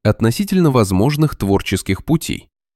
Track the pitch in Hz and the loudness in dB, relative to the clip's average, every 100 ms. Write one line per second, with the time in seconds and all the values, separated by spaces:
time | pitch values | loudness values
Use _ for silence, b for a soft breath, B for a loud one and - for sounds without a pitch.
0 | 107 - 113 113 202 185 160 127 98 95 | -2 2 0 0 -2 2 2 2 2 2
1 | 127 147 156 - 98 98 - 95 - 95 | 0 2 -2 -2 0 0 0 -6 -4 -6
2 | - 160 - 50 - _ _ | -2 -4 -2 -10 -10 _ _